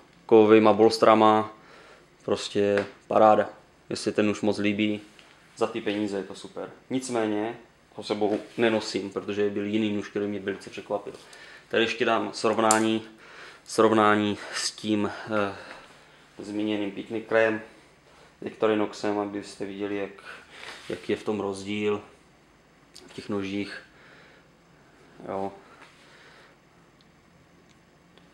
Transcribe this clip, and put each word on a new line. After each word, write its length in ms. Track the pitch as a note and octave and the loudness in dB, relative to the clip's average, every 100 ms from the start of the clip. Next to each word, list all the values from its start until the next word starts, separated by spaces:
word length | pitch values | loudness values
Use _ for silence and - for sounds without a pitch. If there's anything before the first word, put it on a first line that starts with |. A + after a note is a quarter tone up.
| - _ - | -20 _ 6
kovovýma 460 | A2+ G#2+ A2 A2 | 8 10 10 8
bolstrama, 800 | G2+ A2 A2 A2+ A2 A2 G#2+ G#2+ - - - - - - _ | 8 6 6 6 8 8 6 0 -10 -20 -20 -20 -20 -20 _
prostě 600 | - G2+ - G2+ G2+ G2+ G2+ - _ | -4 -4 -2 -2 0 0 -2 -10 _
paráda. 400 | G#2+ G#2+ G#2+ G2+ - - _ _ | 6 6 6 2 -8 -20 _ _
Mně 80 | A2 | -6
se 160 | - | -2
ten 140 | G2+ G#2+ | 0 0
nůž 140 | G2+ | 0
moc 180 | G#2+ G2+ | -2 0
líbí, 420 | G#2 G2+ G#2+ G#2 - - - - - - | -2 0 -2 -2 -10 -20 -20 -20 -20 -4
za 100 | A2 | -4
ty 140 | A2+ | -2
peníze 360 | G#2+ G2+ G#2 G2 | -4 -2 -2 -4
je 60 | |
to 120 | F#2+ | -8
super. 360 | F#2+ F#2+ F#2+ F#2+ - _ | -12 -14 -12 -14 -16 _
Nicméně 640 | C3 B2+ A#2+ A2 G#2 A2 A#2+ - _ _ | -6 -4 -4 -2 -2 -4 -8 -18 _ _
ho 80 | - | -16
sebou 380 | G#2 G#2 G#2 G#2 - - | -6 -2 0 -2 -4 -2
nenosím, 540 | A#2 A2 - G2 G2 | 0 0 -2 -6 -6
protože 400 | F#2+ G#2+ G2+ G#2 | -8 -6 -2 -2
byl 140 | G2+ | -2
jiný 280 | G2+ A2 G#2+ | -4 -2 -2
nůž, 160 | G#2 G2 | -2 -6
který 180 | G#2 G2+ | -6 -4
mě 140 | G2+ | -6
velice 300 | G2 F#2+ F#2+ | -8 -8 -12
překvapil. 420 | - - G#2 - - - - - - - | -16 -8 -8 -8 -16 -20 -20 -20 -20 -4
Tady 140 | A2 | 0
ještě 220 | A2+ A2 | 0 0
dám 260 | A2+ A2+ G#2 | 0 0 -2
srovnání, 720 | - A#2 G#2+ A2 A2 A2 A2 - - - - - - | -2 0 2 2 2 0 -2 -6 -18 -20 -20 -20 -20
srovnání 760 | - - A2 A2 G#2 G#2 G#2 G2+ - | -6 2 4 4 4 2 0 -4 -8
s 160 | - - | -8 -8
tím, 400 | - G#2+ G#2 G2+ - - | -8 -4 -2 -2 -6 -6
eh, 300 | G#2+ G2+ G2 - - - - - - - - | -4 -4 -6 -16 -20 -20 -20 -20 -20 -20 -16
zmíněným 520 | G#2 G#2 G#2+ G#2 G2+ | -10 -6 -4 -4 -4
Picnicrem, 680 | G2 - A2+ A2 A2+ A2+ A2 - - - _ _ - - _ | -8 -10 -10 -2 2 2 0 -10 -20 -20 _ _ -20 -20 _
Victorinoxem, 760 | G#2+ - A2 G#2+ G2+ - G#2+ G#2 | -14 -2 0 0 -2 -4 -6 -4
abyste 460 | G2+ G2+ G2 - | -6 -8 -12 -12
viděli, 320 | G2 G2 G2+ G2+ | -12 -8 -6 -6
jak, 140 | F#2+ - - - - - - - - | -8 -12 -18 -20 -20 -20 -18 -18 -12
jaký 240 | F#2 - | -12 -4
je 40 | G2+ | -4
v 80 | |
tom 160 | - G#2 | -2 -4
rozdíl 600 | G2 G2 G2 G#2 G#2 G#2 - - _ _ _ _ _ _ _ - - | -4 -6 -6 -4 -2 -2 -6 -20 _ _ _ _ _ _ _ -20 -18
v 60 | |
těch 160 | - - | -16 -8
nožích. 540 | G#2 G2 G2+ G2 - - - - - - - _ _ _ _ - - - - - | -6 -6 -6 -8 -12 -18 -20 -20 -20 -20 -20 _ _ _ _ -20 -20 -20 -20 -12
Jo. 240 | G2 G2 - - - - - - - - - - _ _ _ _ _ _ _ _ _ _ _ _ _ _ _ _ - _ | -8 -8 -10 -20 -20 -20 -20 -20 -20 -20 -20 -20 _ _ _ _ _ _ _ _ _ _ _ _ _ _ _ _ -20 _